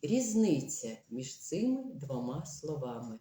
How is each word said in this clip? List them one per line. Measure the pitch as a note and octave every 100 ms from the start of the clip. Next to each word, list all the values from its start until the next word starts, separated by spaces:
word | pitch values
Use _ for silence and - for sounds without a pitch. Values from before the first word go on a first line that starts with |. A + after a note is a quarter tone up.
різниця | - B3 A3+ A3 G#3+ C#3+ - - A2+ A2 -
між | A#2+ C3 -
цими | - E3+ B3 C4+ B3
двома | E3+ C3+ B2 A#2+ D3 -
словами? | - D3+ C#3+ B2+ A#2 A#2+ A2